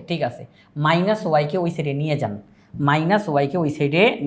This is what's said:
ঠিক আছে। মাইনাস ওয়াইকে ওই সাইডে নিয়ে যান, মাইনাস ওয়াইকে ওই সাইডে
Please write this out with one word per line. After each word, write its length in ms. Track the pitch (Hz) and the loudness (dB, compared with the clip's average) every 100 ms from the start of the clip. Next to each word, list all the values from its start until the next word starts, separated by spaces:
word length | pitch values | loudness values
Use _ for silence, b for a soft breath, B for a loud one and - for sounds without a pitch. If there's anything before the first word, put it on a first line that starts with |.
| - | -6
ঠিক 140 | 165 | -4
আছে। 200 | 123 - 123 b b 147 | -4 -6 -18 b b -2
মাইনাস 460 | 156 170 190 214 165 | 2 2 2 0 0
ওয়াইকে 320 | 151 147 185 | 0 2 -2
ওই 140 | 170 170 | -2 -2
সাইডে 180 | 147 139 | -4 -2
নিয়ে 140 | 156 147 | -2 -2
যান, 120 | 110 101 - b b - 143 | -4 -6 -14 b b -2 0
মাইনাস 360 | 151 165 208 208 | 2 2 0 2
ওয়াইকে 280 | 143 143 180 | 0 0 0
ওই 60 | 147 - | -2 0
সাইডে 260 | 143 160 233 - | 0 4 4 2